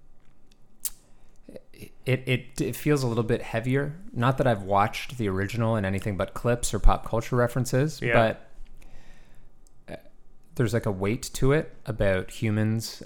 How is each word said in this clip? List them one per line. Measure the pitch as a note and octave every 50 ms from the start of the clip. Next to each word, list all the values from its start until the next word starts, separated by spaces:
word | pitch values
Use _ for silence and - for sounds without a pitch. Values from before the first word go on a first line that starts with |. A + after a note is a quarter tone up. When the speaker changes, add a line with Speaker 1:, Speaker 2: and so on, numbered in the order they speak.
| - - - - - - - - - - - - - - - - - - - - - - - - - - - - - - - - - - - - - - - - -
Speaker 1:
it, | - B2+ C3 B2+
it, | C3 B2+ B2 - - - -
it | D3 B2+ A#2+
feels | - - D3+ D3 C#3+ C3
a |
little | A#2+ A2+ A#2 A2+
bit | A2 A#2+ -
heavier. | - - - A2+ A#2+ B2+ B2+ C#3 C#3+ D3 D3+ - - - -
Not | A#2+ A#2 C3 C3
that | - -
I've | C3 A2+ G2 G2
watched | F#2+ G2+ G2 G2+ A2 - - - - B2+
the | B2 A2+
original | G2+ F#2 F#2+ G2 G2+ A#2 A#2 A#2+ A2+ A2+
in | A2 G2
anything | F#2+ G2 F#2+ - A2 G2
but | F2 G2 - -
clips | - - A#2+ A#2+ A#2+ - - -
or | G2+
pop | - G#2+ F#2+ - -
culture | - - A2+ - - C3
references, | B2 B2 A#2+ - C3+ A#2+ - - C3 C#3 D#3 - -
Speaker 2:
Yeah. | - A#2+ A#2 A#2 A2+ A2 G#2 - - - - - - - - - - - - - - - - - - - - - - - - - - - - - -
Speaker 1:
but, | - E2
uh, | - - - - - - - - - - - -
there's, | - B2 G#2 A2+
like, | A2+ -
a | A2+
weight | G2 F#2 G2 G2+ A2+ - - - -
to | - B2+ C3 C#3+
it | D#3 D#3 - - - -
about | - A2 G#2+ G#2+ G2 F#2+ F#2 F2+ -
humans | - - A#2 A2 G#2 G#2+ G#2+ A2 A2 A2+ A2 - - - -